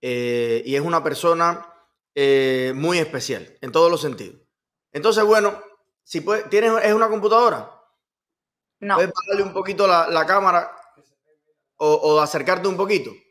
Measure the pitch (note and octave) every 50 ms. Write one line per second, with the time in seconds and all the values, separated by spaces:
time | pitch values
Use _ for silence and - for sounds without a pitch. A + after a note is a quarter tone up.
0 | - B2+ B2 B2 B2 A#2+ A#2+ A#2+ A#2+ A#2 A#2 A#2 A#2 B2+ C3+ C#3 C#3+ E3+ E3+ E3
1 | D#3+ D#3 - - - E3+ E3+ E3 E3+ E3+ E3+ E3 - - - _ _ _ _ _
2 | _ _ _ D3 C#3 C#3 C#3 C3+ C3+ C3 C3 C3 B2+ B2+ C3 C3+ D3 E3 F3+ F3
3 | D#3+ D#3 - C3 A#2+ - C3 G2+ F2+ - _ _ - C3 A#2 D#3 E3+ E3+ F3 D#3+
4 | D3 D3+ B2+ - A2 F2+ - - _ _ _ _ _ _ _ _ _ _ _ C#3+
5 | D3 A3 G#3+ G#3 A3 G#3 G#3+ A3 G#3 G3+ G3 - - - _ _ _ _ _ _
6 | _ _ - E3+ D#3 E3+ G#3 G#3+ G#3+ D#3 E3 G#3 G#3+ A3+ A3+ A3+ - G#3+ G#3+ A3
7 | A3+ A3 G#3+ G#3+ G3 G#3+ G#3+ A3+ B3 A#3 F#3 A#2+ A2 - - - _ _ _ _
8 | _ _ _ _ _ _ _ _ _ _ _ _ _ _ _ _ - G3+ G3 F#3+
9 | F3+ F#3+ F#3+ - - F#3+ G3 G3+ G3+ G3 - F#3+ F#3+ F#3+ G3 F3 G3+ F#3+ F3+ E3+
10 | E3 E3 E3+ E3 D#3+ D#3+ F#3 G3+ G3 F#3 F3+ F3 E3+ - - - - _ _ _
11 | _ _ _ _ _ _ _ _ _ _ _ _ _ _ _ _ D3+ D3+ D3+ D#3
12 | - D3+ D3+ D#3 D3+ D3 - D#3+ C#3 F3+ F3+ F3 F3 G3 F#3 F3 G3+ G3 G#3 F#3
13 | C3 B2 A2 - _ _